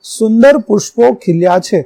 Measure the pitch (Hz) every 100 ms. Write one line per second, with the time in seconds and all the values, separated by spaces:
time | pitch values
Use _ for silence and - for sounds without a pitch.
0 | - - 220 226 269 285 - 208 - -
1 | 240 226 - 165 175 180 - 180